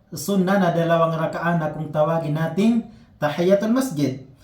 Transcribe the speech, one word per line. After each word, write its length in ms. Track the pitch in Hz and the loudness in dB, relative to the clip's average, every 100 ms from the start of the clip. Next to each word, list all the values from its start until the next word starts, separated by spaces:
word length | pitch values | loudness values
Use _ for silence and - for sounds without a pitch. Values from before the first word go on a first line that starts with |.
| - | -16
sunna 500 | 160 - 196 180 202 | -10 -2 0 2 2
na 80 | 175 | 2
dalawang 460 | 165 165 165 160 160 | 2 2 2 2 0
raka'a 420 | - - 165 170 | -4 -4 -2 0
na 140 | 151 | -2
kung 160 | 151 151 | -6 -4
tawagin 460 | 156 151 165 147 151 | 0 0 0 -2 -2
nating 480 | 165 190 226 233 - - - - | -2 0 2 2 -2 -12 -20 -6
tahiyatul 540 | 147 147 180 196 214 | -4 0 2 4 2
masjid. 480 | 254 - 151 131 127 - - | 0 0 -2 -2 -4 -12 -20